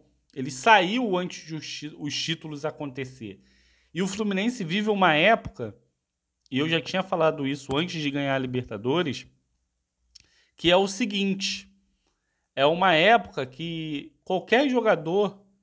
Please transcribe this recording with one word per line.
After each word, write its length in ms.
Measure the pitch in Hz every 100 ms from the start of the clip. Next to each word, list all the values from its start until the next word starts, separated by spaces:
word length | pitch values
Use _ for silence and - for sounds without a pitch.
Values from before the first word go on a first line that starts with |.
| _ _ _
Ele 160 | - 135
saiu 680 | - 233 214 180 240 240 180
antes 260 | 180 - 156
de 80 |
os 120 | 160 -
ti-, 300 | - 151 170
os 160 | 151
títulos 520 | - - 160 156 147 151
acontecer. 720 | 151 143 131 127 - 107 92 _ _ _ _ _
E 80 | 160
o 40 | 190
Fluminense 560 | 202 214 190 220 247
vive 280 | 165 196 214
uma 240 | 202 180
época, 600 | 151 190 226 - - 110 - _ _ _ _ _ _ -
e 80 | 127
eu 100 | 156
já 140 | 165
tinha 200 | - 185
falado 440 | 190 180 160 151 135
isso 280 | 139 -
antes 280 | 139 175 170
de 80 | 147
ganhar 240 | 143 139
a 40 | 135
Libertadores, 880 | 131 123 123 104 120 160 160 120 - _ _ _ _ _ _ _ _ - _ _ _
que 160 | - 165
é 60 | 180
o 100 | 196
seguinte: 800 | 196 226 202 196 190 - - - _ _ _ _ _ _ _ _
é 120 | - 143
uma 260 | 170 190
época 540 | 160 190 233 233 - 131
que 680 | 135 170 165 156 143 - _
qualquer 460 | - 185 185 233 285
jogador 720 | 254 220 175 156 190 202 196 _ _